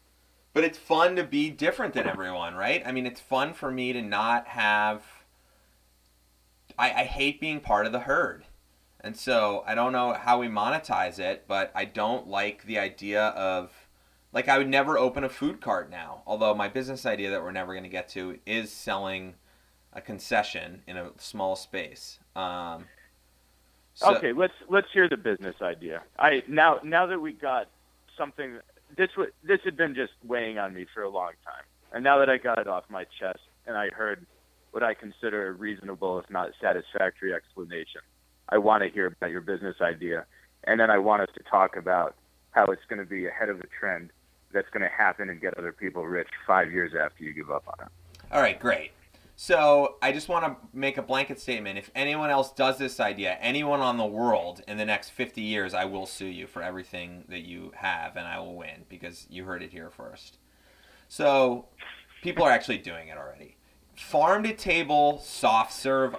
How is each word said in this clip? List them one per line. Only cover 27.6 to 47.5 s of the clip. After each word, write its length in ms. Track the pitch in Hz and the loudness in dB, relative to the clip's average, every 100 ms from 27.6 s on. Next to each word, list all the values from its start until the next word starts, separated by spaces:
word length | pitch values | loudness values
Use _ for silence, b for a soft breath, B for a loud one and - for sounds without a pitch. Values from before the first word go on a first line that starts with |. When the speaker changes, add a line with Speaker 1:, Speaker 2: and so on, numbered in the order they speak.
| 101 _ _ _ _ - | -6 _ _ _ _ -10
Speaker 2:
something, 400 | 143 - 131 117 - _ _ 151 | -10 -8 -12 -12 -20 _ _ -2
this 140 | 185 196 | -2 -2
wa-, 100 | 160 - | -6 -4
this 160 | 160 190 | 0 0
had 120 | 185 156 | 0 -2
been 180 | 160 | -2
just 180 | 131 123 _ | -2 -6 _
weighing 340 | 117 120 113 107 | -6 -4 -4 -4
on 160 | 98 | -6
me 100 | 92 101 | -8 -12
for 100 | 110 | -8
a 60 | 98 | -6
long 240 | 95 90 - | -4 -6 -8
time. 200 | 78 65 - _ - | -16 -16 -18 _ -12
And 100 | 120 | 0
now 160 | 135 139 | 4 6
that 100 | 131 | 6
I 100 | 127 | 4
got 200 | 123 113 | 0 -2
it 80 | 101 | -2
off 180 | 90 - | -6 -6
my 140 | 95 90 - | -12 -12 -8
chest 200 | 95 - _ _ - | -8 -8 _ _ -8
and 100 | 107 | -4
I 120 | 101 | -4
heard 360 | - 107 95 - _ _ _ _ | -4 -6 -6 -12 _ _ _ _
what 100 | 113 | -2
I 100 | 117 | -2
consider 560 | 104 104 - 117 104 95 | -2 -10 -8 -4 -4 -4
a 40 | |
reasonable, 640 | 92 107 95 98 95 95 90 | -6 -8 -8 -10 -6 -4 -4
if 100 | 87 | -4
not 220 | 92 87 - | -4 -6 -2
satisfactory, 720 | 101 90 - 101 92 - 95 | 0 0 -2 -2 -2 -2 -4
explanation, 680 | 85 - 95 85 85 78 78 - _ _ _ - | -4 -8 -14 -10 -10 -10 -16 -20 _ _ _ 2
I 80 | 107 | 4
wanna 300 | 104 107 95 | 6 6 4
hear 180 | 101 92 | 0 -2
about 240 | 85 90 | -2 -6
your 100 | 87 | -6
business 360 | 85 90 98 - | -4 -4 -4 -2
idea. 460 | 85 80 87 82 - b b b | -2 -2 -4 -6 -8 b b b
And 140 | - 113 | 2 6
then 120 | 110 | 6
I 80 | 101 | 6
want 240 | 104 104 | 6 4
us 80 | 95 | 2
to 80 | - | -6
talk 320 | - 98 95 92 | 2 4 4 2
about 400 | 85 90 80 - _ _ _ | 0 2 0 -4 _ _ _
how 160 | 117 98 | 4 4
it's 180 | 92 - | 2 -4
gonna 180 | 104 92 | -8 -6
be 200 | 95 90 | -6 -4
ahead 220 | - 107 | -2 -4
of 100 | 92 | -4
the 100 | - - | -10 -8
trend 300 | 101 85 87 _ _ _ _ | -6 -6 -8 _ _ _ _
that's 160 | 101 - | -4 -2
gonna 200 | 107 90 | -2 -2
happen 400 | - 101 - 98 | 2 2 2 -6
and 100 | 82 | -6
get 160 | 95 85 | -6 -6
other 140 | 85 | -8
people 340 | - 92 87 82 | -8 -8 -6 -4
rich 220 | 90 82 - - | -4 -6 -6 2
five 240 | 92 85 | 4 4
years 220 | 90 85 | 0 -2
after 300 | 80 76 - | -2 -4 -6
you 80 | 78 | -12
give 180 | 76 73 | -10 -6